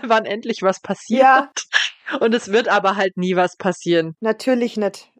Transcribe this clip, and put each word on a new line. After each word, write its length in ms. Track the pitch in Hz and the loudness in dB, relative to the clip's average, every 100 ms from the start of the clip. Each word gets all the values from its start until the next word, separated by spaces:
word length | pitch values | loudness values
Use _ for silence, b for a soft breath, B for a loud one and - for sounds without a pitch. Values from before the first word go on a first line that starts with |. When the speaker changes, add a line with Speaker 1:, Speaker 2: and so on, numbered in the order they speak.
| 240 | 2
Speaker 1:
wann 180 | 220 160 | 0 0
endlich 360 | 214 233 220 | -8 -6 -2
was 180 | 185 190 | -2 -2
passiert.“ 400 | - 190 - 247 | -6 -8 -2 4
Speaker 2:
Ja. 300 | 262 262 285 - - B B B B 277 | 6 6 2 -8 -4 B B B B -2
Speaker 1:
Und 140 | 233 226 | 0 0
es 160 | - | 0
wird 160 | 214 233 | 0 2
aber 300 | 202 190 202 | 2 0 0
halt 180 | 196 185 | -2 -2
nie 200 | 185 180 | -2 0
was 180 | 180 - | 0 0
passieren. 600 | 190 175 175 170 160 160 | -4 -4 0 0 0 -4
Speaker 2:
Natürlich 560 | 220 220 - 254 233 214 | -4 -2 0 0 0 -2
nicht. 340 | 202 196 - _ | -4 -4 -20 _